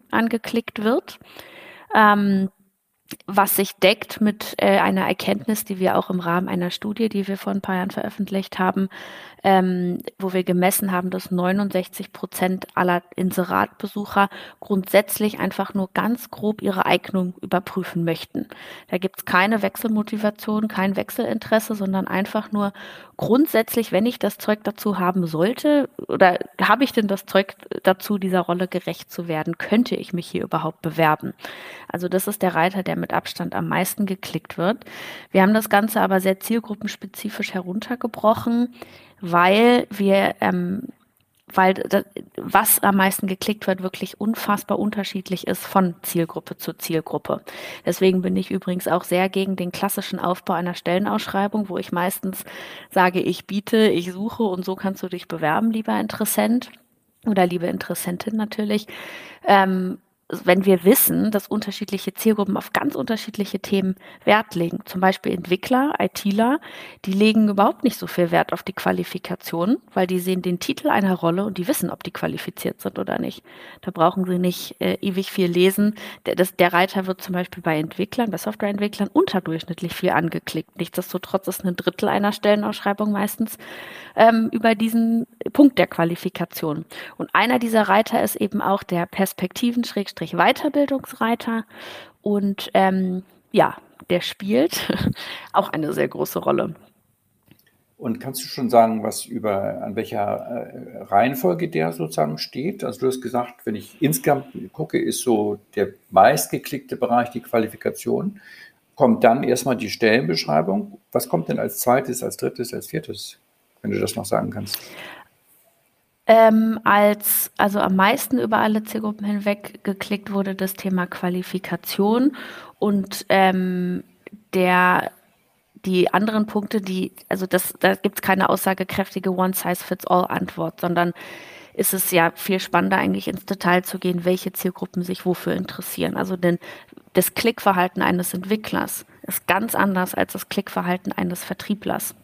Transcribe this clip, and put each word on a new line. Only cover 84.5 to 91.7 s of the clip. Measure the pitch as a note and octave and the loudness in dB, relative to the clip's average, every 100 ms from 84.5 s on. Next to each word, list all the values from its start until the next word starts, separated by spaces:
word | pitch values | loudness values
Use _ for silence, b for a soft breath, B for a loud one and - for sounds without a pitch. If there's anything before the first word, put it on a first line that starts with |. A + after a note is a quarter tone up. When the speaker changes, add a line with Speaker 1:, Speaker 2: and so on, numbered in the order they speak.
Speaker 1:
über | A#3 A3+ G#3+ | 0 2 2
diesen | A3+ A#3 A3+ A3+ A#3 - - | 2 2 2 2 -2 -6 -2
Punkt | - C#4+ - | 6 6 6
der | F3 | 2
Qualifikation. | - E3 F3 F3+ - F3 - D#3+ D3 - B B B | 2 0 0 -6 -4 -6 -4 -4 -4 -8 B B B
Und | - | 0
einer | E3+ A3 B3+ | 2 4 2
dieser | A#3 A3 | 2 2
Reiter | G3+ G3 A3 - | 4 4 2 0
ist | G#3+ - | 0 -2
eben | G3+ G3+ | -4 -2
auch | - G3+ | 0 -2
der | - F3 F3 | -2 -4 -2
Perspektiven-Weiterbildungsreiter. | - G3 - F#3 - A#3+ A#3+ A#3 - G3 - E3 F3 F#3 - D4+ D4 C#4+ C4+ - - A3+ A#3 - A3+ G#3+ | -2 -2 -2 -8 -2 -2 0 -2 -4 -6 -8 -6 2 2 2 0 0 0 0 -6 -4 -2 -2 -2 -6 -6